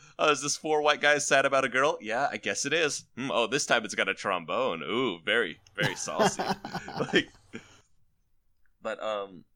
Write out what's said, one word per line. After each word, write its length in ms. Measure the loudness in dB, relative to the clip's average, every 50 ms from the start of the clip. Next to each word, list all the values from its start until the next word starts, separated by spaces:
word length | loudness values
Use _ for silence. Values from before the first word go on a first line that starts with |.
| -20 -20 -4 0
Oh, 120 | 2 4
is 120 | 4 2 0
this 140 | -4 -4
four 260 | -4 -2 0 0 2 4
white 180 | 4 2 4
guys 260 | 4 4 4 4 4
sad 180 | 4 4 4 4
about 180 | 4 4 2 2
a 40 | 2
girl? 300 | 2 2 2 2 2 0
Yeah, 280 | -4 -4 -2 0 0 -2
I 60 | -2
guess 280 | -4 -4 -4 -2 -2 -2
it 60 | 0 0
is. 320 | 2 2 0 -2 -4 -10 _ _
Hmm, 140 | -8 -4 0 2
oh, 140 | 2 2 2
this 180 | 0 -2 2
time 180 | 2 2 2 2
it's 100 | -2 -2
got 120 | -2 0 0
a 60 | -2
trombone. 680 | -2 -2 -2 -2 -2 -2 -2 -2 0 0 0 -2 -4 -4
Ooh, 340 | -2 -2 0 0 0 -2 -4 -2
very, 360 | 0 2 2 2 0 -4 -10 _ -14 _
very 220 | -2 -2 -2 -2
saucy." 460 | -4 -6 -6 -2 0 0 0 0 -2 -4 -4 -4 -6 -8 -10 -10
<laughs> 400 | -10 -10 -10 -8 -6 -6 0 0
Like, 200 | 0 0 -2 -8 -20 _ _ -18 -18 -18 -18 -20 -20 _ _ _ _ _ _ _ _ _ _ _ _ _ _ _ _ _ _ _ _ -8
but, 200 | -8 -8 -6 -6
um, 420 | -4 -4 -4 -6 -8 -12 -18 -20 _ _